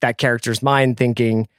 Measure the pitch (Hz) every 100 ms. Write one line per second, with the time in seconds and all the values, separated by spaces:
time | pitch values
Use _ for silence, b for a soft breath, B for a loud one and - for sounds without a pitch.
0 | 123 - 131 117 123 110 139 139 131 117
1 | 123 110 113 110 110